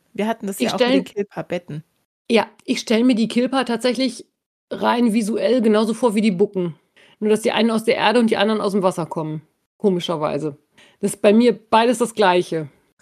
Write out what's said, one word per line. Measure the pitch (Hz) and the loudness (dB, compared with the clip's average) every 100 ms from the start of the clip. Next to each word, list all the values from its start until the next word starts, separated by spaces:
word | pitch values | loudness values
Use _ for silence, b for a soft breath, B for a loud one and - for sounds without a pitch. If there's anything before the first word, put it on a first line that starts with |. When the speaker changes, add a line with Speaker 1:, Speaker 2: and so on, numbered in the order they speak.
| _ | _
Speaker 1:
Wir | - 214 | -6 -6
hatten | 226 196 | -4 -8
das | 196 | -4
Speaker 2:
Ich | 240 | -4
Speaker 1:
ja | 190 | 0
auch | |
mit | |
den | 247 262 - | 0 0 -2
Speaker 2:
stell | 208 202 | -8 -8
Speaker 1:
Kilpa-Betten. | - 156 175 - 151 - _ _ _ - | -8 -8 -8 -8 -14 -14 _ _ _ -2
Speaker 2:
Ja, | 226 - _ | 0 0 _
ich | - 254 | -6 -6
stell | - 220 | 0 2
mir | 254 226 | 2 2
die | 220 | 0
Kilpa | 240 254 269 | 0 0 -2
tatsächlich | 247 226 247 233 262 - - _ _ _ - | -2 -2 -2 -2 -2 -4 -18 _ _ _ -14
rein | - 220 233 240 | -4 -2 2 2
visuell | 214 208 220 190 254 | 2 0 -2 0 2
genauso | 220 214 220 | 4 2 2
vor | 220 247 208 | 0 0 2
wie | |
die | 214 | 0
Bucken. | 175 202 185 175 151 _ b b b | 2 0 0 -4 -6 _ b b b
Nur, | 214 | 0
dass | 214 | 0
die | 226 | 0
einen | - 226 | 0 0
aus | 220 220 | 0 0
der | - | 0
Erde | 196 233 | 2 2
und | 226 | 2
die | 208 | 2
anderen | 208 214 | 0 0
aus | 202 | 0
dem | 202 | 0
Wasser | 185 175 156 | 0 -2 -6
kommen. | - 156 156 - _ _ _ | -6 -8 -8 -12 _ _ _
Komischerweise. | 208 180 - 143 151 143 156 143 _ b b b | -2 0 -4 -4 -4 -4 -6 -10 _ b b b
Das | 202 | -6
ist | - | 0
bei | 214 | 4
mir | 214 240 | 4 4
beides | - - 220 240 254 | 0 0 2 2 0
das | 233 | -2
Gleiche. | - 196 180 175 160 147 _ _ _ | 0 2 2 0 -6 -8 _ _ _